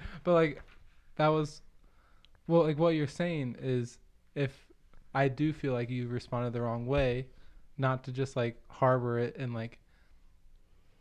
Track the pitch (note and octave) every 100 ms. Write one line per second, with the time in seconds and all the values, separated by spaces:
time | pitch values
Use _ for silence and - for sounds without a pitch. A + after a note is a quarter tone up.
0 | - D#3 F3+ E3+ D#3+ C3+ - - - -
1 | - - D#3 D#3 D3+ - - - - -
2 | - - - - - E3 D#3 D3 E3+ D#3+
3 | C#3+ - F3 D#3+ B2+ - C3 B2+ A#2 -
4 | - - _ - C3+ - - - - -
5 | - C3+ C#3 B2+ D3+ D3+ C#3 A#2+ A#2+ B2+
6 | A#2+ A#2+ - A#2+ B2 A#2+ A#2+ A#2 A#2+ C#3
7 | C3 B2 C3 - - - - - C3 B2+
8 | - B2+ C3 C3 A#2 A2+ - - C3 B2+
9 | A#2+ A#2+ A#2+ - B2+ A#2 A2+ - _ -
10 | - - - - - - - - - -